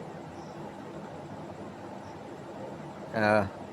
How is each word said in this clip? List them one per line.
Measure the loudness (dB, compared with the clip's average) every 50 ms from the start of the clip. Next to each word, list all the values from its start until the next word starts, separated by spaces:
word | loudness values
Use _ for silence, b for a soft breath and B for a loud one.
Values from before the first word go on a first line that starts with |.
| -8 -8 -8 -8 -8 -8 -8 -8 -8 -8 -8 -8 -8 -8 -8 -8 -10 -8 -8 -8 -8 -8 -8 -8 -8 -8 -8 -8 -8 -8 -8 -8 -8 -8 -8 -8 -8 -8 -8 -8 -8 -8 -10 -10 -8 -10 -8 -8 -8 -8 -6 -6 -6 -6 -6 -6 -8 -8 -8 -8 -6 0 4
আহ, | 8 10 10 10 10 8 6 2 -6 -8 -8